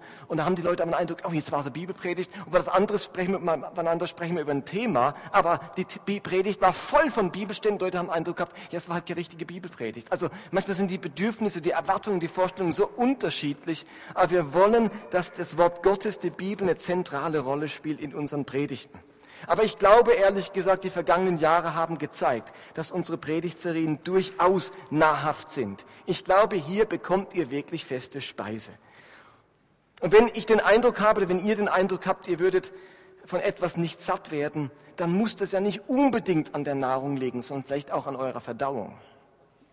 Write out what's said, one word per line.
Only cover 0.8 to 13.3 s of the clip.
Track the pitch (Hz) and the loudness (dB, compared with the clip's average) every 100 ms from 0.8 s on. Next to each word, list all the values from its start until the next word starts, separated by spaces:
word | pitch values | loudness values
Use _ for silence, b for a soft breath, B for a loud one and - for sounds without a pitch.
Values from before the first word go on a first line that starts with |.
den | 165 | 0
Eindruck, | 160 175 170 185 | 0 -2 -4 -4
„Oh, | |
jetzt | 160 - | -4 -2
war | 147 | -4
es | |
eine | 139 | -4
Bibelpredigt.“ | 135 175 131 180 175 180 202 | -8 -10 -8 -6 -4 -6 -8
Und | 165 | 0
über | 170 | 0
das | 170 | 4
andere | 180 208 202 | 2 4 0
sprechen | - 180 180 | -2 -4 -2
wir, | 190 | -2
mal, | 170 160 180 | 0 -2 -4
wann | 175 165 | -4 0
anders | 170 175 | 0 -2
sprechen | - 170 | -6 -4
wir | 170 | -4
über | 147 | -2
ein | 143 139 | -2 -2
Thema. | 190 240 135 131 147 B | -4 0 2 2 -2 B
Aber | 202 170 160 B - | 2 2 0 B -8
die | 180 | -8
T-, | - | -8
Bi-, | - 202 | -6 -6
Predigt | - 185 196 190 | -2 0 0 2
war | 185 | 2
voll | 175 - 302 311 | 2 2 2 4
von | 226 185 | 2 -2
Bibelstellen. | 175 202 202 214 202 | -2 -8 -2 -2 0
Die | 185 | -2
Leute | 180 | -2
haben | 170 | -2
den | |
Eindruck | 165 165 170 | -2 -4 -4
gehabt, | 175 - B | -6 -8 B
„Ja, | 175 | -10
es | 170 | -6
war | 170 | -6
halt | - | -4
keine | 170 | -8
richtige | 175 170 160 | -8 -10 -12
Bibelpredigt.“ | 180 180 - 113 117 - | -10 -12 -10 -8 -8 -4
Also | - 175 B B | -2 -2 B B
manchmal | 185 185 185 | -4 -2 -2
sind | 196 | -2
die | 180 | -2
Bedürfnisse, | 170 139 214 220 208 170 | -8 -4 -2 0 -4 -2
die | 160 | -2
Erwartungen, | 160 165 196 214 185 | -2 0 -2 0 -2
die | 165 | -2
Vorstellungen | - 185 - 180 | 0 -2 0 -2
so | 151 202 | 0 0
unterschiedlich. | - 247 269 175 | 2 0 0 -2